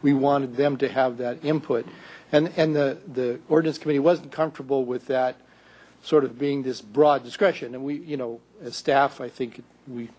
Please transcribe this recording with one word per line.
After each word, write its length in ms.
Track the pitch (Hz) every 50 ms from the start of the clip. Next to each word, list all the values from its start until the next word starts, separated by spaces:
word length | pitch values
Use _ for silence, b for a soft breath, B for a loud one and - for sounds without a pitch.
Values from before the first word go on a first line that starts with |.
we 140 | - 143 143
wanted 420 | 135 131 139 143 139 139 127 120
them 220 | 120 143 147 139 127
to 100 | 139 127
have 300 | 98 131 131 127 120 117
that 260 | 123 120 120 - -
input. 420 | 143 156 156 143 - 135 117 - - B B B B B B B B -
And, 180 | 151 151 170 -
and 180 | - 160 160 151
the, 220 | 147 143 139 135 - -
the 320 | - 131 127 127 123 120 127 - -
ordinance 260 | 156 160 160 160 147
committee 220 | - - 151 151 139
wasn't 340 | 139 165 175 156 - 139 -
comfortable 540 | - 156 160 - - 139 131 139 135 127
with 200 | 120 123 123 -
that 300 | - 135 127 127 127 123 - _ b b b b b b b b b b b _
sort 220 | - - 151 135
of 140 | 127 117 123
being 240 | 143 143 139 143 131
this 180 | 127 123 -
broad 420 | - 107 104 139 151 147 143 135 -
discretion. 520 | 120 - - 208 190 160 - 147 120 123
And 100 | 127 135
we, 120 | 139 147
you 200 | 143 175 160 147
know, 240 | 135 127 117 117 117 _ _ _ - -
as 120 | 123 113
staff, 460 | - - - 143 139 139 135 - -
I 80 | 131 120
think 340 | - - 131 117 110 - 120 _ _ _ _
we 220 | - 123 120 117 113 -